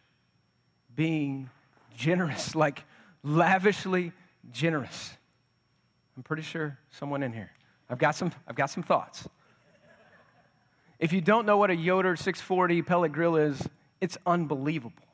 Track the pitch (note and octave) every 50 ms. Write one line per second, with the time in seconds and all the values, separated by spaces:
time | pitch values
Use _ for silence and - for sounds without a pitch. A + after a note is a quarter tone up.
0 | _ _ _ _ _ _ _ _ _ _ _ _ _ _ _ _ _ _ A#2+ C3+
1 | D#3+ E3 D#3+ D#3 C#3+ C#3 C3+ C3+ C3 B2+ _ _ _ _ _ _ _ _ - A#2
2 | A#2+ D#3+ F3+ F3+ F3+ D3 B2+ - - - - D#3 D#3 D3 - - - _ - -
3 | - - _ _ - C#3+ D3 E3 E3+ F3 F#3+ F#3 F#3 G#3+ F#3+ - - F#3+ F#3 F3+
4 | F3+ E3 - _ _ _ _ _ - B2 A#2 A#2+ D3+ E3 D#3+ C#3+ A2+ - - -
5 | - - - _ _ _ _ _ _ _ _ _ _ _ _ _ _ _ _ _
6 | _ _ - C3 B2 - D#3 D#3 D#3 - - E3 D3+ D3 C3+ - _ _ - -
7 | C#3+ C#3+ C#3+ C#3 C#3 B2 A2+ A2+ F#2+ - _ _ _ _ _ _ _ - B2 B2
8 | D#3 D3 D3+ - F#3+ E3+ - - - - A#2+ - C#3 C3+ - F#3 E3 - F3 C3
9 | E2+ - - - - - _ _ _ _ _ _ _ _ _ _ _ _ - _
10 | _ _ _ - _ _ _ _ _ _ _ _ _ _ _ _ _ _ _ -
11 | D#3+ D#3 F3+ F#3+ D#3 F#3+ G#3+ A#3 A3 G#3 G#3 G3+ G#3 F#3+ F3+ E3+ D#3+ F3+ F#3 F#3+
12 | F3+ F#3 E3+ - - F#3+ F3+ - - - F#3+ F3+ F3+ E3+ F3 E3+ D#3 - F3+ F3
13 | E3+ D#3 C#3 D#3 E3+ E3+ D#3+ D#3 D3+ D3+ C#3 C#3 - - - _ _ _ _ -
14 | F#3+ F3 - - - F3 F3 F3 E3 C#3+ D#3 C3 C3+ D3+ E3 D3+ A#2 A2+ - -
15 | _ _